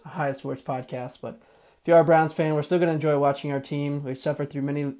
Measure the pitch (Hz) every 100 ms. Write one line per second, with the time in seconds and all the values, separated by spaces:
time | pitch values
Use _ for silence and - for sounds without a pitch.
0 | - 175 143 135 135 135 - 131 - 127
1 | 123 - 117 - _ _ _ _ - 170
2 | 160 160 160 - 156 151 151 180 170 156
3 | 156 143 143 139 151 139 139 147 143 143
4 | 139 135 151 143 143 143 139 147 143 135